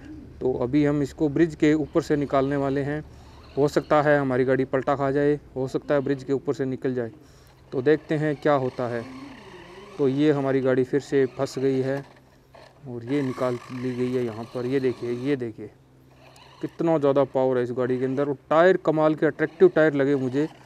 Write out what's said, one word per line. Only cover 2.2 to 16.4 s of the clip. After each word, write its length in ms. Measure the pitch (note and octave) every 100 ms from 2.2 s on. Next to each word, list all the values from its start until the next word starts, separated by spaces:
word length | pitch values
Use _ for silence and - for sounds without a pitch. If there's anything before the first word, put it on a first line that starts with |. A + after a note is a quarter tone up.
| C3+ C#3 C3+ C#3+
वाले 240 | C#3 C#3
हैं। 200 | C#3 D3+ - - - - - -
हो 100 | D3+
सकता 340 | D#3+ C#3+ D3+
है 160 | D3 D3
हमारी 260 | C3+ B2+ C3
गाड़ी 200 | C3 C3+
पलटा 300 | C3+ B2+ C3+
खा 140 | C3+
जाए, 280 | C#3+ D3 D3 - C3
हो 120 | C3
सकता 280 | C#3+ - D3
है 60 |
ब्रिज 220 | C3+ C#3
के 100 | C3
ऊपर 200 | C3+ -
से 120 | C#3 C3
निकल 280 | B2+ C3+
जाए, 180 | B2 A#2 - - - - - -
तो 100 | C#3
देखते 340 | C3 D3+ - D#3
हैं 200 | D#3 C3+
क्या 180 | D3+ C#3+
होता 320 | B2+ - B2
है। 160 | A#2+ C3 - C#4+ - - - - - - -
तो 100 | C#3
ये 220 | C3+ D3+
हमारी 300 | C#3+ C3+ C3+
गाड़ी 220 | C3 B2+
फिर 180 | B2+ C#3+
से 240 | - C#3 C3
फंस 300 | - C3+ C3+
गई 200 | C3+ C3
है 180 | C3+ C#3 - - _ _ _ - - - C3+
और 180 | A#2+ A#2
ये 160 | D3
निकाल 380 | C3 B2 B2+ B2 -
ली 200 | B2+ B2+
गई 180 | B2 B2+
है 120 | B2+ A#2+
यहाँ 180 | A2 A#2
पर। 200 | B2+ B2
ये 140 | C3+
देखिए, 320 | C3 A2+ A#2+
ये 240 | A#2+ C3+ C#3
देखिए 340 | A#2+ G#2+ G#2 - _ _ - - - -